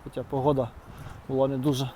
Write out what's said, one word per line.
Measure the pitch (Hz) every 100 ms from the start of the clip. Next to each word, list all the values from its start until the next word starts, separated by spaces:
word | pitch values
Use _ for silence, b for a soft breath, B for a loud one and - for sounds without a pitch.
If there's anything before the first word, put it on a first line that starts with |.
Хоча | 127 -
погода | 123 139 139 135 117 - - B B B -
була | 131 135
не | 135
дуже. | 139 131 131